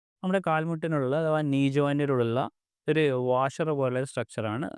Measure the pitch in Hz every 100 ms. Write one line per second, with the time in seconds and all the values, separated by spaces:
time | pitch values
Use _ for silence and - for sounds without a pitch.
0 | _ - 185 190 175 156 160 165 165 151
1 | 127 151 160 156 151 139 139 139 143 143
2 | 143 127 117 120 - _ _ _ - 156
3 | 147 127 127 127 139 - 160 143 131 127
4 | 135 - 117 - 107 113 165